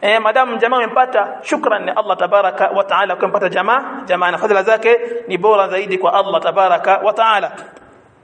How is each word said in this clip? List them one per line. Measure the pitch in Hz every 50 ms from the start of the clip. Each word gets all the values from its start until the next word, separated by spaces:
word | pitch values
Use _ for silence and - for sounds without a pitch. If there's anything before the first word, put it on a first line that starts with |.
Eh, | - 202 214 226
madamu | 214 214 220 262 262 247 233
jamaa | 220 - 247 254
umempata, | 254 233 214 - 254 254 254 254 214 202 - - -
shukran | - - 311 - - 240 214 196 180
ni | 180
Allah | - 214 208 202 185
tabaraka | 180 180 175 202 202 196 185 180 - 196 -
wa | - 196 196
taala | 196 180 180 202 190 180
kwa | 185 185 190
mpata | 190 202 190 180
jamaa. | 175 185 185 208 240 269 269 - - - -
Jamaa | - 180 180 180 175
na | 175 156
fadhila | 220 220 208 196
zake | 190 220 220 220 220 226 240 233 233 240 - - - -
ni | 190 175
bora | 196 220 214 202 196 180
zaidi | 185 190 202 196 190 185
kwa | 185 170 -
Allah | 196 190 196 202 214
tabaraka | - 175 170 196 190 185 175 160 - 185 190 196
wa | - 214
taala. | 208 226 226 226 214 196 175 - - - - - - - - - - - _ _ _ _